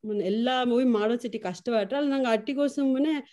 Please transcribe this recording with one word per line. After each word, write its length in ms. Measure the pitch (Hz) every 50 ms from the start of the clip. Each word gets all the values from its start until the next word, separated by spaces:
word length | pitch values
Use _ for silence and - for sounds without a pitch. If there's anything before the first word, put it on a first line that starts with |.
| - 214 208 202 170
ಎಲ್ಲ 260 | 190 208 226 233 262 254 254 247 247
ಹೋಗಿ 160 | 233 247 262
ಮಾಡೋ 320 | 254 226 208 208 226 240
ಸಿಟಿ 220 | 240 247 226 208 220
ಕಷ್ಟವಾಟ್ರೆ, 580 | - 180 180 - - 247 233 220 202 190 262
ಅಲ್ಲಿ 140 | 285 294 277
ನಂಗೆ 160 | 277 269 254
ಅಟ್ಟಿಗೋಸ್ಕರನೇ 880 | 233 226 214 220 - 269 277 285 277 285 285 277 269 262 262 285 311 311 277 - -